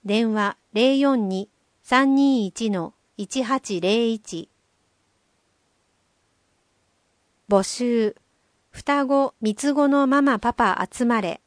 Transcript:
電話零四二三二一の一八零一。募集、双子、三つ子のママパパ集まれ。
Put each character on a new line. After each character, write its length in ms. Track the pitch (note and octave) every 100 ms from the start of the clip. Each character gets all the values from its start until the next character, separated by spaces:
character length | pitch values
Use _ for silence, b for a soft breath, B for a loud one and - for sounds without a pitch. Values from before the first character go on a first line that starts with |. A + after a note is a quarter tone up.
電 280 | G3+ G#3 A3+
話 240 | G#3+ G3+ - _
零 260 | G#3 B3+ C4+
四 300 | C#4 C4 G3
二 200 | F#3+ G3 _ _ _
三 320 | - B3+ C4+
二 320 | C4+ C#4 C4 G3
一 240 | - A3+
の 240 | G3 E3 _ _ -
一 280 | G3+ C4
八 360 | A3+ C4+ - F#3
零 280 | F3+ A3 A#3
一。 400 | A3 - E3 - _ _ _ _ _ _ _ _ _ _ _ _ _ _ _ _ _ _ _ _ _ _ _ _ _ _ _ _ _ -
募 140 | G3+
集、 540 | F#3+ - B3 A#3 G#3+ - _ _ _ _ _
双 360 | - - C#4+ C4+
子、 280 | C#4 C#4 _
三 140 | G#3+
つ 200 | G#3 C#4+
子 140 | C#4+ C#4+
の 180 | C#4+ C4+
マ 160 | C#4
マ 160 | C#4 A3+
パ 140 | A#3+
パ 360 | - A3 F#3 F#3
集 140 | -
ま 160 | A#3+ A#3
れ。 200 | F#3 -